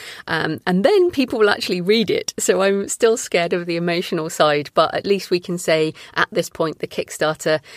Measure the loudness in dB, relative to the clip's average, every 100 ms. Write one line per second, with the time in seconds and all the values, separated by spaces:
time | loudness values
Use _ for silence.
0 | -18 -14 -6 -4 -2 -4 0 2 4 4
1 | 2 0 -2 2 2 2 -2 -2 2 2
2 | 2 -2 -4 -4 0 2 2 0 -4 0
3 | 2 2 0 -2 0 -2 -2 -2 -2 -2
4 | -2 -4 -2 2 2 2 0 2 2 2
5 | 0 -2 0 -2 -2 -4 0 2 0 -4
6 | -6 -4 -2 -2 -4 -2 -4 -4 -8 -8
7 | -8 -2 -2 -2 -2 -2 -4